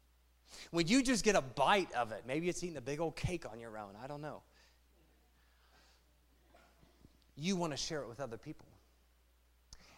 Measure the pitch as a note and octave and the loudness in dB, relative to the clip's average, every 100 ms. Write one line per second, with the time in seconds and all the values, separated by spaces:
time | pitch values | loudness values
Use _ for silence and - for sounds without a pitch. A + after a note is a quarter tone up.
0 | _ _ _ _ _ - - E3+ E3 B3+ | _ _ _ _ _ -20 -4 0 4 6
1 | B3+ A#3 G#3 F#3+ C3+ A#2 C3+ G3+ F3 B2 | 6 4 6 4 2 4 6 6 4 0
2 | A#2 G#2 A2 D3 F3 E3 F3 D3+ B2 D3 | -2 -4 -4 -2 -2 -2 -4 -6 -6 -2
3 | E3 - - F3 A#2+ A2+ A#2 G#2+ G#2 G2+ | -4 -2 -4 -4 -6 -12 -12 -10 -10 -10
4 | C3 D3 D3+ G#2+ - _ - _ _ _ | -10 -10 -10 -10 -14 _ -20 _ _ _
5 | _ _ _ _ _ _ _ _ - _ | _ _ _ _ _ _ _ _ -20 _
6 | _ _ _ _ _ - - _ - _ | _ _ _ _ _ -20 -20 _ -20 _
7 | - _ _ - D#3+ F#3+ E3+ C#3 - D#3 | -20 _ _ -4 0 2 2 -2 -2 -4
8 | A2+ A#2 C3 A2+ D3 D#3 - - _ _ | -4 -6 -6 -6 -10 -14 -16 -20 _ _
9 | _ _ _ _ _ _ _ - - | _ _ _ _ _ _ _ -20 -20